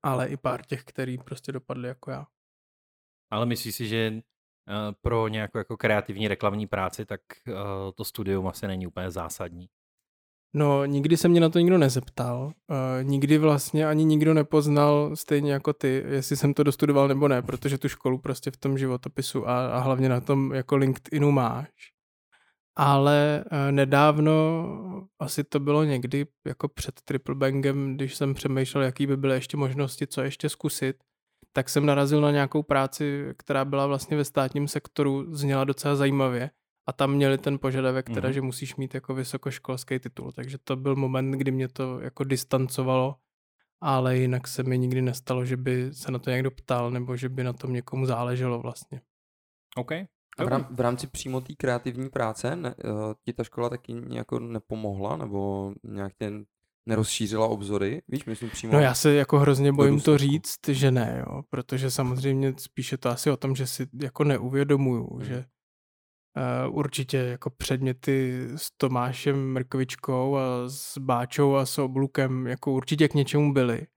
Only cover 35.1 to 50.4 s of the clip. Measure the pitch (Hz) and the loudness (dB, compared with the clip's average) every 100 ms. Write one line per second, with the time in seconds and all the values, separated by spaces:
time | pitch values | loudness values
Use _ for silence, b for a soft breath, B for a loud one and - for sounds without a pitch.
35.1 | 135 151 151 139 135 135 135 143 143 139 | 0 -6 -4 0 0 0 -2 0 2 2
36.1 | 139 135 123 135 _ _ _ - - 139 | 4 2 0 -4 _ _ _ -10 0 2
37.1 | 139 139 135 143 139 135 131 131 131 127 | 4 4 2 0 -2 -2 -2 0 -2 -4
38.1 | 120 131 135 131 127 131 - 131 131 - | -4 -2 -2 -4 -6 -10 -8 -8 -8 -8
39.1 | 131 131 135 - 123 - 127 - 131 127 | -6 -6 -6 -8 -10 -8 -8 -4 -6 -6
40.1 | - 127 127 127 135 - 131 139 135 135 | -12 -12 -10 -12 -12 -6 -4 0 0 0
41.1 | 131 135 135 135 131 131 131 131 127 131 | -2 -2 0 0 0 -4 -4 -6 -6 -10
42.1 | - 135 131 - 131 131 - 131 131 131 | -6 -2 -2 0 -2 0 -2 0 2 0
43.1 | 139 _ _ _ _ _ _ 156 131 127 | -4 _ _ _ _ _ _ 0 2 2
44.1 | 127 127 127 127 - 131 127 127 127 127 | 2 2 -2 -4 -6 -2 0 0 0 0
45.1 | 127 - 127 123 127 127 127 127 139 - | -2 -4 -2 -2 -4 -2 -2 -4 -8 -8
46.1 | 127 135 127 131 131 - 123 120 123 123 | -6 -2 -2 -2 -6 -2 -2 0 -4 -4
47.1 | 123 127 131 123 120 131 123 123 131 131 | -6 -6 -4 -6 -4 -6 -6 -6 -4 -2
48.1 | 117 123 127 127 120 123 117 - 131 _ | -2 -2 -2 -2 -4 -6 -12 -16 -18 _
49.1 | _ _ _ _ _ _ - 123 160 190 | _ _ _ _ _ _ -10 -6 -8 -10
50.1 | _ _ - | _ _ -6